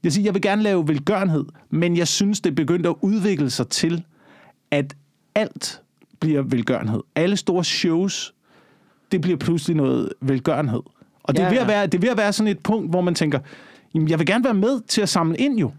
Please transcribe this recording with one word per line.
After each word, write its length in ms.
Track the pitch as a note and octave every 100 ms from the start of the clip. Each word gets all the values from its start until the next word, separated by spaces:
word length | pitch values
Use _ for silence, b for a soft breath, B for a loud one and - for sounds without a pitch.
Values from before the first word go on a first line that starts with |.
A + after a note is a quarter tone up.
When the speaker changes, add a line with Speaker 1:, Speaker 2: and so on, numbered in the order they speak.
Speaker 1:
Jeg 80 | F3
siger, 120 | D#3+
jeg 100 | G#3
vil 80 | F#3+
gerne 200 | G3+ G3+
lave 260 | G#3+ F#3+ D#3
velgørenhed, 560 | D3 C#3+ G3+ G3 D#3 - - b
men 260 | D#3 F3 E3+
jeg 120 | E3+
synes, 320 | - G3+ G#3
det 140 | F#3
begyndte 340 | C#3+ D3 F3 E3+
at 60 | E3
udvikle 500 | F#3+ G#3+ G3 F#3 C#3+
sig 180 | - B2
til, 360 | - D#3+ E3+ - b b b b b _
at 260 | C#3+ C#3+ - _ _ _
alt 480 | - A3 - - - _ _ _ _
bliver 220 | D#3 D3
velgørenhed. 580 | C3 B2 G#2+ B2+ A#2+ G#2+ -
Alle 220 | - E3+ G3+
store 280 | - F3+
shows, 720 | E3+ - F3 E3 F#3+ - - _ b b b b b b _
det 80 | F#3+
bliver 160 | F3 E3
pludselig 380 | - E3+ C#3+ D#3+
noget 360 | C3+ B2+ - -
velgørenhed. 600 | C3+ C3+ C3 D3 D3 A2+ - _ _ _
Og 140 | - -
det 60 |
er 20 | F3+
Speaker 2:
Ja, 40 |
Speaker 1:
ved 80 | A#3
at 40 | A3+
Speaker 2:
ja. 40 |
Speaker 1:
være, 140 | G#3 G3
det 80 |
er 40 | F3+
ved 80 | G#3
at 80 | A3
være 160 | G3+
sådan 180 | G3+ G#3+
et 60 | G3
punkt, 320 | - A3 F#3
hvor 100 | F3+
man 140 | F3+
tænker, 240 | E3+ D#3 C#3 B B B B B
"Jamen, 140 | D#3+ D#3
jeg 100 | D#3+
vil 80 | E3
gerne 180 | G#3+
være 100 | C4
med 260 | G#3+ G#3+ C4 -
til 120 | -
at 80 | G3+
samle 280 | F#3 E3 E3
ind 220 | C#4 A#3+
jo." 120 | C#3